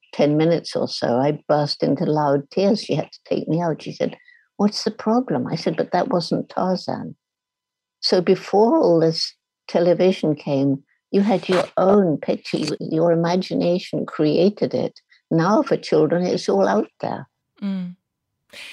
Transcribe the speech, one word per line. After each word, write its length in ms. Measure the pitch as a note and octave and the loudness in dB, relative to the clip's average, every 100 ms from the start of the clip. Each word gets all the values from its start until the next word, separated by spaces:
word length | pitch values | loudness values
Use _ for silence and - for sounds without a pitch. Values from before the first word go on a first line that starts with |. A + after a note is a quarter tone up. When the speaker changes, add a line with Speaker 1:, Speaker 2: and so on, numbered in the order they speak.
| _ | _
Speaker 1:
ten 240 | - D3 D3+ | 0 2 2
minutes 380 | D#3+ E3 - - | 2 0 -2 -6
or 120 | - | -6
so, 300 | - - A#2+ | -4 -2 0
I 260 | C#3+ D3+ - | 0 -2 -2
burst 340 | D3+ D3 - | 0 0 -2
into 240 | D#3 C#3 D#3+ | -2 0 0
loud 440 | D3+ D3 C#3+ - | 0 2 0 -2
tears. 320 | - G3+ G#3+ | 0 0 0
She 100 | - | -2
had 180 | D3+ - | -4 -6
to 80 | - - | -12 -6
take 220 | - - | -6 -2
me 140 | D#3+ | -2
out. 200 | E3+ D#3 | -2 -4
She 120 | - | -8
said, 220 | - - - _ _ _ - | -6 -6 -6 _ _ _ -2
"What's 260 | G#3 - | -2 0
the 80 | A3 | -6
problem?" 560 | - A3 A#3+ C4 C#3+ D#3+ | -4 0 0 0 -2 -4
I 80 | E3 | -4
said, 200 | F3+ D#3+ | -4 -4
"But 160 | - | -2
that 180 | F3+ - | -2 0
wasn't 400 | F3+ E3 F3 - | -2 -2 -4 -4
Tarzan." 640 | - F#3 F3+ - F2 - - _ _ _ _ _ _ _ _ | -4 -2 -2 -4 -8 -10 -16 _ _ _ _ _ _ _ _
So 200 | - F#3 | 0 2
before 560 | F3 F3+ - G3+ A#3 D#4+ | 4 0 2 2 4 4
all 220 | A#3+ E3 | 4 4
this 340 | E3 E3 - - _ _ - | 2 0 -6 -10 _ _ -4
television 680 | F#3 F3 E3 F#3 F#3 D#3 D3 | 0 2 4 2 2 -2 -2
came, 480 | - C#3 C#3 C3+ - _ _ | -2 0 2 0 -6 _ _
you 100 | G3+ | 0
had 280 | G3+ F#3 - | 2 0 0
your 160 | F#3 - - | 0 0 0
own 400 | F#3 G#3 F3 C#3 | 4 4 4 0
picture. 400 | - G#3+ - D#3+ | -2 -4 -4 -6
You, 200 | D3+ - | -4 -6
your 320 | - D#3+ E3+ | -4 0 2
imagination 920 | E3 E3+ F#3 - F3 F3 F3 - D3 - | 2 2 -2 -2 -2 0 0 -2 -6 -6
created 680 | - D3+ D#3 F#3+ G#3 - | -2 0 2 2 0 -2
it. 260 | B2 - - _ _ - | -2 -4 -8 _ _ -2
Now 320 | D#3+ F3 A3+ | 0 2 2
for 140 | - E3 | 0 -2
children, 480 | - D#3 D#3 E3+ F3+ | 0 2 2 2 0
it's 220 | - - | -2 0
all 200 | G3 F#3+ | 0 2
out 220 | G3+ - _ | 0 -2 _
there. 260 | - - C#3 _ _ _ | -8 -8 -12 _ _ _
Speaker 2:
Mm. 340 | G3+ F#3+ F3+ F3+ _ _ _ _ _ - - | -8 -6 -8 -12 _ _ _ _ _ -20 -20